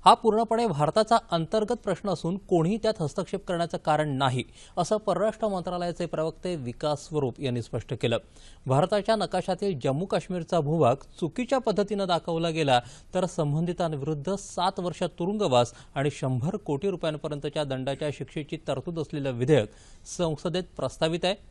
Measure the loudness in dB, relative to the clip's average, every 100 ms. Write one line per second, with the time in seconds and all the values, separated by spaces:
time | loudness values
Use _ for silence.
0 | 8 8 6 2 2 0 0 2 2 2
1 | 4 2 2 -4 0 -2 0 -4 -4 -4
2 | -2 -4 -4 -6 0 2 2 2 0 -2
3 | -4 -4 -6 -6 -4 -2 -2 -2 0 2
4 | 2 2 0 0 -6 -12 -10 -4 0 0
5 | 0 0 0 0 -2 -2 -4 -4 -4 -4
6 | -4 -2 -4 -4 -6 -4 -6 -4 -2 -2
7 | -2 -2 -2 -2 -4 -4 -4 -8 -6 -2
8 | 0 0 -4 -20 -20 -12 0 2 4 0
9 | 2 0 2 -2 -2 -2 -2 0 0 -2
10 | 0 -2 -2 -6 0 0 2 4 4 4
11 | -4 -6 -4 -2 0 0 2 0 0 0
12 | 0 0 0 -2 0 2 4 4 2 -18
13 | -4 -2 -2 0 0 2 0 0 -2 -2
14 | -4 -4 -4 -6 -6 -2 -2 0 -6 -4
15 | -6 -2 -4 0 4 4 4 -2 -10 -2
16 | -2 -2 -2 0 -2 -4 -4 -2 -2 -2
17 | -4 -4 -6 -6 -4 -4 -2 -2 -4 -4
18 | -4 -6 -8 -8 -8 -8 -4 -4 -4 -6
19 | -6 -4 -4 -2 4 4 4 -6 -20 -20
20 | -16 -4 -2 -2 -4 -4 -6 -6 -6 0
21 | 0 0 -2 -2 -8